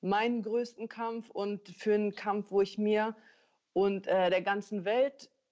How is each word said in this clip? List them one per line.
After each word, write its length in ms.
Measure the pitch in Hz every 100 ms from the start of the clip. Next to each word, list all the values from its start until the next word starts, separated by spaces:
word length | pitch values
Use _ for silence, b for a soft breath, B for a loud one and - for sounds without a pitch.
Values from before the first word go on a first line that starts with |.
meinen 400 | 175 202 226 240
größten 480 | 214 233 240 - 226
Kampf 400 | - 233 233 220
und 400 | - 202 202 -
für 240 | 175 214
einen 200 | 208 208
Kampf, 380 | 202 214 208 202
wo 100 | 196
ich 160 | 196 -
mir 380 | 214 214 220 220 b b b b _
und, 340 | - 196 196 196
äh, 220 | 185 180
der 120 | 185
ganzen 420 | 185 202 202 208
Welt 460 | 180 233 277 - - _ _